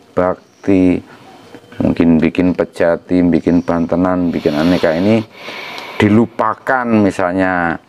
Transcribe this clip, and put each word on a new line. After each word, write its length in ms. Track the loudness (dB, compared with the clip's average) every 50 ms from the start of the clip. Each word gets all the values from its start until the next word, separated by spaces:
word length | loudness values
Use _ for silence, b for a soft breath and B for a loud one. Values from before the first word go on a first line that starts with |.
| -14 _
bakti, 880 | -4 -2 -2 -2 -2 -6 -10 _ _ _ -2 0 2 4 4 2 2 0 -4 B B B B B B B B B B B B -14 -6 -4
mungkin 380 | -2 0 2 2 2 4 4 2
bikin 320 | 2 0 0 0 -2 0
pejati, 720 | 0 -2 -4 -4 -2 -2 0 0 0 -2 -2 -2 0 0 2
bikin 380 | 2 2 0 2 2 0 0 0
bantenan, 680 | 0 -2 -2 -2 -2 -2 0 0 0 0 0 -2 -2
bikin 240 | -4 -2 -2 -2 -2
aneka 380 | 0 0 0 0 0 0 0
ini 320 | 0 0 0 0 0 0 -2 -6 B B B B B B B B B B B -10 -2 0
dilupakan. 880 | 2 4 4 4 2 0 -2 -4 -4 -4 -4 -4 -4 -2 -2 0 0
Misalnya 920 | 0 2 2 2 2 0 0 -2 -2 0 0 0 0 0 0 -2 -2 -4 -6 _